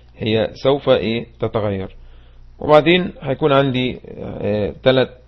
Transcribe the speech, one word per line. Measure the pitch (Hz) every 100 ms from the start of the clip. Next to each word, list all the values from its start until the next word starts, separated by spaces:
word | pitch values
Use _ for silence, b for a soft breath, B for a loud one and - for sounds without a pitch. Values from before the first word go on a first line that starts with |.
| b -
هي | 120 110 98 -
سوف، | 135 139 135
ايه، | 127 95 117 113 -
تتغير. | 110 113 104 98 95 - b b b b - -
وبعدين | - 151 147 180 180 -
هيكون | 143 131 156
عندي، | 135 139 127 127 - - -
آه، | - - 101 104 98 -
تلات، | 127 131 120 -